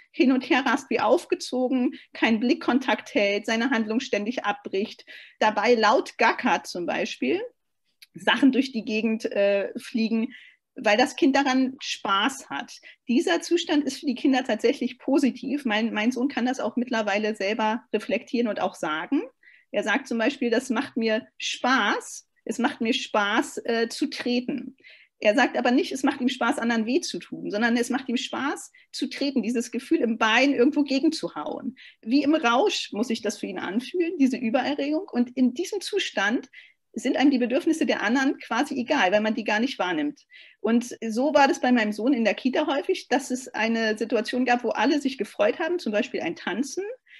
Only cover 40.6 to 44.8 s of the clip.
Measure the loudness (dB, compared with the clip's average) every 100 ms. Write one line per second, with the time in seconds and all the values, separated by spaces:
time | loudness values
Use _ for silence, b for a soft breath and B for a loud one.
40.6 | 0 2 0 -8 -6 -2 2 4 4 4
41.6 | 2 4 2 0 0 2 2 2 0 0
42.6 | 0 -2 0 -4 0 -2 -2 -6 -6 -4
43.6 | 0 0 0 0 0 0 0 0 2 2
44.6 | 2 0